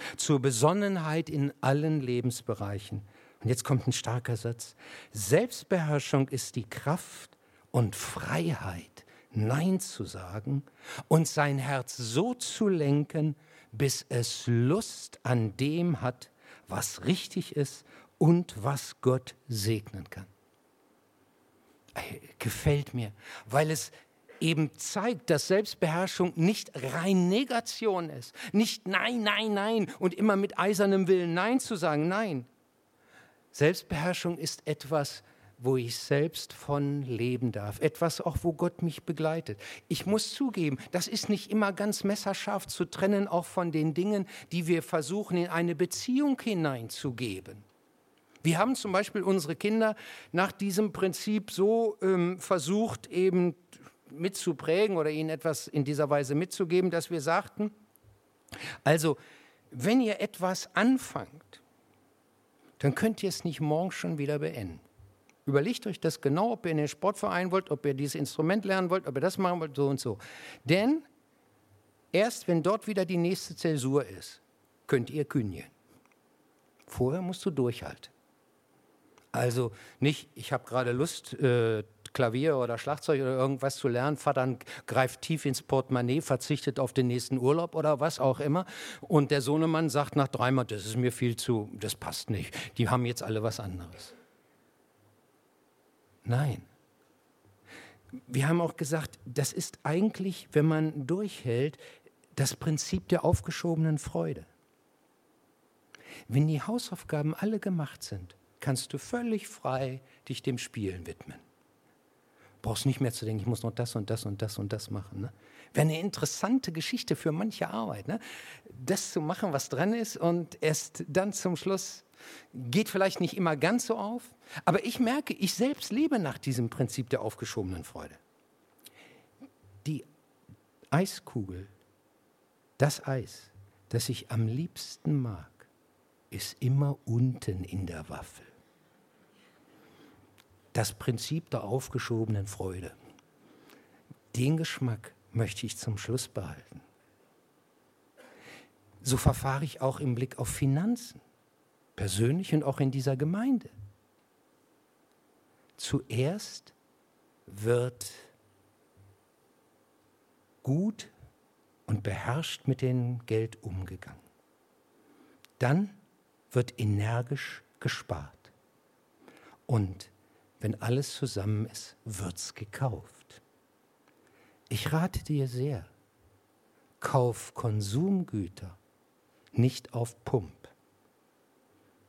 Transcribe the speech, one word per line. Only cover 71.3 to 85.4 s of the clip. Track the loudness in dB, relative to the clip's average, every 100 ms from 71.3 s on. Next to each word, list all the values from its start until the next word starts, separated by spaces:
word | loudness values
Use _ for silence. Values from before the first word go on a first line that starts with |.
| _ _ _ _ _ _ _ _
erst | 2 2 0 0
wenn | 2
dort | 4 0 0
wieder | -2 0
die | 2
nächste | 2 0 -6 -2
Zäsur | 0 0 2 2 0
ist, | -6 -16 -18 _ _ _ _ 0
könnt | 2 2
ihr | -4 0
kündigen. | 0 0 -4 -14 _ _ -20 _ _ _ _ _ _ _ _ -12
Vorher | -2 0 0
musst | -4 -4
du | -2
durchhalten. | 0 0 -2 -10 -14 -18 _ _ _ _ _ _ _ _ _ _ -20 _
Also | 0 0 0 -2 -6 -18 0
nicht, | 0 0 -6
ich | -16 -4
hab | -4 0
gerade | 0 0
Lust, | 0 -2 -4 -12
äh, | 2 4 4 4 0 -4 _ -6
Klavier | 0 2 4 2 2
oder | 0 -2
Schlagzeug | -4 -2 2 2
oder | 2 2
irgendwas | 2 2 -2 0
zu | 0
lernen, | 2 0 2
Vater | 2 2 2 -2 -8 -14 0
greift | 2 2 0
tief | -4 -2